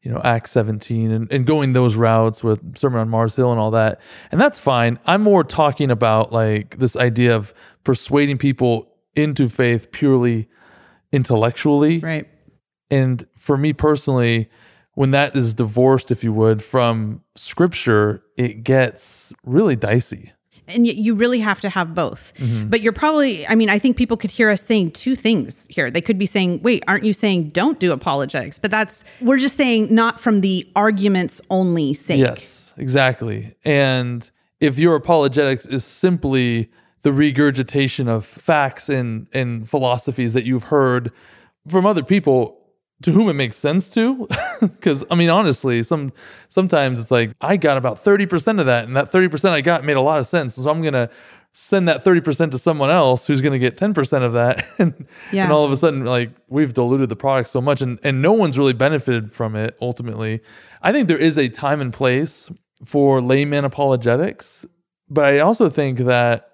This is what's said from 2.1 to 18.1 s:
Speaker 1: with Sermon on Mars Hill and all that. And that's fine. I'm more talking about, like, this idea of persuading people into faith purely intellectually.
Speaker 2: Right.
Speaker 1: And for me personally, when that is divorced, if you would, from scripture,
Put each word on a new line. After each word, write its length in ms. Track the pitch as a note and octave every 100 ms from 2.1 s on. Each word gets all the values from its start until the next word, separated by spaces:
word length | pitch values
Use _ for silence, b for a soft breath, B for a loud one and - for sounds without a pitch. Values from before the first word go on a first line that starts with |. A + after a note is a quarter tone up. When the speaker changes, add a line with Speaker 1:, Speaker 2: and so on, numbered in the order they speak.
| A2+ A2+ A2
Speaker 1:
with 340 | A#2 G#2+ - -
Sermon 220 | C3+ A#2+
on 80 | A2
Mars 260 | A2+ A2+ A#2+
Hill 160 | B2
and 80 | A#2
all 120 | A2
that. 280 | A2+ A2 - B B B
And 100 | D#3+
that's 180 | C#4+ -
fine. 380 | - B2 A#2 A#2 -
I'm 160 | F#3+
more 220 | G#3+ G3
talking 480 | C#3+ - D3 - C#3
about, 420 | A#2 A#2 A2 A2
like, 460 | A2+ A2 G#2+ G#2 -
this 160 | B2+ -
idea 400 | B2 A#2 A#2+ A2+
of 180 | G#2 - b b
persuading 560 | - B2 - C#3+ C#3+ C3+
people 520 | C#3 B2+ B2+ A2+ - _ _ -
into 340 | D3+ C#3 B2+
faith 420 | - B2 A#2 -
purely 560 | - C#3+ C3 B2 A2+ G#2+ b b b b b _
intellectually. 880 | C#3 B2+ A2+ A#2 - D#3 C#3+ D3+ E3
Speaker 2:
Right. 280 | D#3+ D#3 - _ _ _ _ _ _
Speaker 1:
And 360 | C#3 C3 B2 - _
for 220 | - C#3
me 160 | D3+
personally, 760 | D3 D3+ D3 - C3 A#2 A2+ A2 b b b b
when 180 | - C3+
that 240 | C#3 C#3+ C#3
is 180 | A#2
divorced, 580 | A2 A2+ A2+ C3 C3 -
if 120 | A#2
you 100 | A#2
would, 300 | G#2+ A2 A2
from 580 | - C3 A#2+ A2+ G#2+ A2 _ -
scripture, 880 | - - F3 - - G#2+ G#2